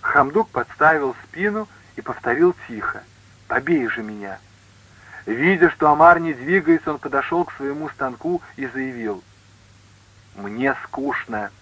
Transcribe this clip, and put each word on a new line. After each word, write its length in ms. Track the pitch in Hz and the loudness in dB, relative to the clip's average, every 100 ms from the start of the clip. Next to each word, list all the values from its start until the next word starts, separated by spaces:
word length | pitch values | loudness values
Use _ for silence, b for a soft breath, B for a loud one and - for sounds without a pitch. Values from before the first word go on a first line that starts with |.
Хамдук 500 | - 143 139 147 147 | 0 2 2 2 -2
подставил 640 | - 117 - 151 160 139 120 | -4 -8 2 4 4 -2 -6
спину 440 | - - 202 208 214 b b - | -14 -6 -4 -4 -8 b b -16
и 40 | |
повторил 520 | - 127 - 127 175 175 - | -12 -8 -2 2 2 2 -10
тихо: 340 | 113 101 104 - _ - - - | -8 -8 -8 -14 _ -20 -20 -6
«Побей 400 | 123 135 165 117 | -6 0 0 0
же 140 | 110 | -4
меня!» 360 | 107 107 101 95 - _ _ - - B B B | -8 -12 -12 -14 -18 _ _ -20 -20 B B B
Видя, 460 | - 113 160 190 170 | -6 0 2 4 4
что 200 | - 151 | 4 2
Омар 300 | 151 165 170 | 8 8 8
не 120 | 165 | 4
двигается, 600 | 135 131 190 156 165 - | -6 0 0 4 2 2
он 60 | 147 | -6
подошёл 460 | 151 139 135 170 | -2 -4 -2 -2
к 80 | 175 | -2
своему 340 | - 139 143 156 | -4 -8 -6 -10
станку 540 | - 135 120 160 175 B | -8 -8 -6 -4 -4 B
и 120 | - 135 | -10 -8
заявил: 580 | 131 131 123 110 95 - _ _ _ _ - _ _ _ - - - | -6 -8 -6 -6 -8 -10 _ _ _ _ -20 _ _ _ -20 -20 -14
«Мне 400 | 101 107 135 - | -12 -2 -2 -2
скучно». 680 | - - 135 - - 110 104 - | -6 -8 -6 -6 -6 -8 -8 -12